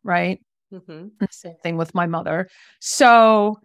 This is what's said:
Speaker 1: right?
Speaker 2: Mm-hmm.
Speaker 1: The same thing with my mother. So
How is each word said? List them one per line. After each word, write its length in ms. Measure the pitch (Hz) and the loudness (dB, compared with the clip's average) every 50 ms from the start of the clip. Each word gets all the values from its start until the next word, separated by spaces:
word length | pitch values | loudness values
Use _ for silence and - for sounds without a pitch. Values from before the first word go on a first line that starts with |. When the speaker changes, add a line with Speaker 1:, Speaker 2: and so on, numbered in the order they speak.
| - | -8
Speaker 1:
right? 360 | 214 175 175 175 180 185 - _ _ _ _ _ _ 196 | -4 -4 -2 -2 -4 -6 -8 _ _ _ _ _ _ -20
Speaker 2:
Mm-hmm. 340 | 185 185 - 160 156 170 214 214 - | -20 -20 -20 -20 -20 -20 -16 -10 -8
Speaker 1:
The 80 | 208 - | -8 -8
same 240 | - - - 175 165 _ - | -8 -10 -20 -20 -16 _ -8
thing 140 | 170 170 160 | -6 -6 -6
with 180 | 165 160 - | -6 -6 -4
my 100 | 185 175 | -4 -4
mother. 420 | 170 165 165 165 - 160 170 185 185 _ _ _ _ _ _ | -2 -4 -6 -6 -6 -6 -6 -6 -8 _ _ _ _ _ _
So 800 | - - - - 277 247 233 226 226 220 220 214 208 208 214 - _ | -12 -6 0 2 4 6 6 6 6 6 4 2 0 -2 -4 -8 _